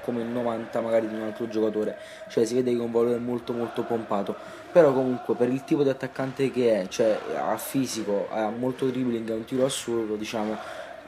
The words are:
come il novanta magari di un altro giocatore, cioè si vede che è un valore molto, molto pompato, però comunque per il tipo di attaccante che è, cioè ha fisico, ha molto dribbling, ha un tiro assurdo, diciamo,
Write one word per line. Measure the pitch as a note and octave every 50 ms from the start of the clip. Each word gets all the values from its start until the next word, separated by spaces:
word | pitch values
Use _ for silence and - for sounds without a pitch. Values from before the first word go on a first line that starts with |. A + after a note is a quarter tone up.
| -
come | - A#2+ A#2
il | A2+ A#2
novanta | A#2+ B2 A#2+ A#2+ A2+ A2+ A#2 - - A#2 A2+
magari | A2+ A2+ A2+ A2+ G#2+
di | A2
un | A2 A2
altro | G#2+ G#2+ - A#2+ A2+
giocatore, | G#2+ A2 G#2+ A2 G#2 G#2+ G#2+ G2+ - - - - - - - -
cioè | - B2+ A#2
si | A2 A#2+
vede | B2+ B2+ B2 A#2+
che |
è | A#2 A#2
un | A#2 A#2
valore | A#2 A#2 A#2+ A#2+
molto, | A#2 A#2+ A#2+ A#2+ A#2 A#2 - A#2+
molto | A#2+ A#2 A2+ - - A2
pompato, | - A#2 A2+ A2 - A2 G2+ G2+ G#2+ G#2 - - - - - - -
però | - F3 D#3+ C#3 C3
comunque | C3 C3 B2+ B2+ A#2 - - A2
per | G#2+ B2 B2
il | B2+ C3+ C3
tipo | - D#3+ C#3+ C#3+
di | C3+
attaccante | C3 - C3+ B2+ - - C3+ C3+ B2+ - C3+ B2
che | G#2+ B2 B2 A#2 A2 G2 F#2
è, | F#2+
cioè | - - A#2 A2 G#2 F#2 - - D#2 C#2+
ha | C#2+ F2 G#2+
fisico, | G#2+ - - - C#3 C3 A#2+ - A2 G#2 G#2 G2+ G2 F2 -
ha | - A2 A2 G#2+
molto | A2 A#2+ B2 C3 B2+ - C3+
dribbling, | C3 B2 C3 C3 B2 A#2 A2+ A2+ A2
ha | A2
un | A2 A2+
tiro | - C3+ B2+ B2+
assurdo, | C#3 C3+ - - A#2 A#2 A#2 A2+ G#2+ G#2+
diciamo, | G#2 G#2+ G#2+ - A2 G#2+ G#2+ G#2+ G#2+ - - - - - - - - -